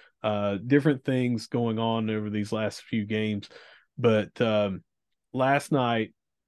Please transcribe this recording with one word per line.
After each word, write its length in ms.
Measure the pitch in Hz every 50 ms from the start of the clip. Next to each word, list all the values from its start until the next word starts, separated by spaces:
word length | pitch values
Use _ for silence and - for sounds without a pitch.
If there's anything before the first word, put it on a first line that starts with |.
| - _ _ _ -
uh, 340 | 110 107 104 101 101 101 95 107
different 400 | 123 139 143 139 156 139 127 -
things 400 | - 131 127 127 123 120 110 -
going 300 | - - 120 120 117 110
on 320 | 113 113 113 113 113 110 110
over 220 | 110 107 107 104
these 200 | 104 107 104 101
last 300 | 113 110 110 104 - -
few 240 | - - - 110 104
games. 420 | 101 107 107 110 107 107 101 - - - - - - - - _ _ _
But, 460 | - 120 117 110 107 98 - - -
um, 420 | 123 113 107 104 104 101 95 - - _ _ _ _ _ _ _ _ _ -
last 380 | 127 131 135 139 143 - -
night 420 | 151 135 123 120 117 113 110 - - _ _ _ _ _ _